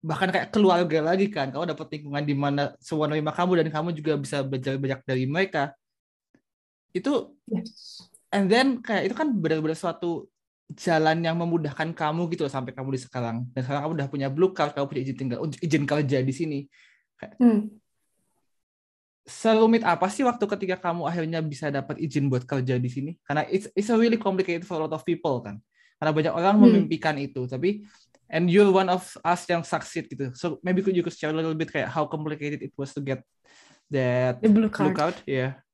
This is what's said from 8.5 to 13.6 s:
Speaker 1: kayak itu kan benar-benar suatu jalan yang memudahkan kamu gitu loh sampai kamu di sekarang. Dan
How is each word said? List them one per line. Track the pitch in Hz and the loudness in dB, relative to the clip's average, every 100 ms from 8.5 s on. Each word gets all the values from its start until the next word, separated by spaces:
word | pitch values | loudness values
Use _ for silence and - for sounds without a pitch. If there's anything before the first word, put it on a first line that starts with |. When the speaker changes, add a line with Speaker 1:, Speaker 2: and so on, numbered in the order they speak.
| 226 269 247 | 4 4 0
Speaker 1:
kayak | - 202 170 | -2 -2 -2
itu | 240 | -2
kan | 311 | 0
benar-benar | 214 160 160 156 | 0 0 0 -2
suatu | 160 175 160 175 165 - _ _ _ _ | -2 -4 -4 -4 -4 -8 _ _ _ _
jalan | - - 160 156 160 165 | -6 0 4 4 2 0
yang | |
memudahkan | 165 170 170 151 135 160 | -2 0 0 -2 -4 -6
kamu | 165 151 160 175 | -2 -2 -2 -4
gitu | 170 143 | -2 -4
loh | |
sampai | 135 123 | -4 -8
kamu | 127 135 | -8 -6
di | 131 | -6
sekarang. | 127 127 117 117 123 | -6 -6 -4 -4 -6
Dan | - | -6